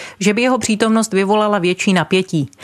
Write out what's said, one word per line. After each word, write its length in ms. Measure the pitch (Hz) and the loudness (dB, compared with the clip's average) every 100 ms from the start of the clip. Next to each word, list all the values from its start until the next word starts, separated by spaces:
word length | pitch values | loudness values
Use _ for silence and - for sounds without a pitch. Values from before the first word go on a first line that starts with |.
| - - | -16 -4
že 140 | 196 | -2
by 80 | 208 | 0
jeho 160 | 247 254 | 0 0
přítomnost 560 | - 214 226 220 220 | -2 0 2 0 0
vyvolala 460 | 190 196 214 214 208 | -2 0 0 0 0
větší 340 | 175 180 - | 0 0 0
napětí. 560 | 180 - 190 185 160 135 - | 0 2 0 0 -4 -4 -10